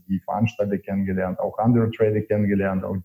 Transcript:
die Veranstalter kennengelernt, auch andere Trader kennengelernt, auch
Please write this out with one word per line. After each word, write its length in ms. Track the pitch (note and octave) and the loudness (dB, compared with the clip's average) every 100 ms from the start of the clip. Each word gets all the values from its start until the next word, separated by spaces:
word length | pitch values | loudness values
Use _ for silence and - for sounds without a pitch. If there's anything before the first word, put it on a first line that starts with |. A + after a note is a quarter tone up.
| - | -6
die 120 | F#2+ | -4
Veranstalter 580 | - F#2+ A2+ - G#2 G2+ | -2 0 0 0 -2 -2
kennengelernt, 600 | - G2 G2 F#2+ F#2 F#2 | -2 -2 -2 0 -2 -2
auch 180 | F#2 - | -4 0
andere 340 | A2+ A#2+ A2+ | 2 4 2
Trader 300 | A2+ A2 G#2+ | 2 2 2
kennengelernt, 640 | G#2+ G#2 G2+ G2+ G2 F#2+ G2 | 0 0 2 2 0 0 -2
auch 100 | F#2+ | -4